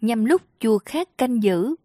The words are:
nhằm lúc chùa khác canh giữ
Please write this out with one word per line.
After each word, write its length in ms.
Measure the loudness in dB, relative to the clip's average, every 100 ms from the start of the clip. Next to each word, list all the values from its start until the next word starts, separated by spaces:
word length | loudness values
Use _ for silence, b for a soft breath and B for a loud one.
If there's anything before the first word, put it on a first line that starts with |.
nhằm 240 | -4 0
lúc 180 | 2 0 -2 -4
chùa 180 | 0 0
khác 400 | 0 -6 -6 -4
canh 240 | -2 0
giữ 320 | 2 2 -2 -4